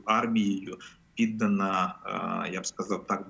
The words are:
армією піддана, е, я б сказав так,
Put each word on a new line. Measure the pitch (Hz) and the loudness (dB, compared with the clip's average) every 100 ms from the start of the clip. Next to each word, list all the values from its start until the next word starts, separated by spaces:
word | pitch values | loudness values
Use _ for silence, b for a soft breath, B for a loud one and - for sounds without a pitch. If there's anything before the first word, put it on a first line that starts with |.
| - | 2
армією | 113 233 226 202 190 - - B B _ - | 2 4 2 2 0 -4 -12 B B _ 0
піддана, | 113 110 107 98 98 95 92 - 98 98 90 90 87 | 0 2 2 2 2 2 0 -2 -6 -4 -2 -4 -4
е, | |
я | 92 | -6
б | 95 | -6
сказав | - 98 92 - | -6 -4 -4 -2
так, | 95 | -4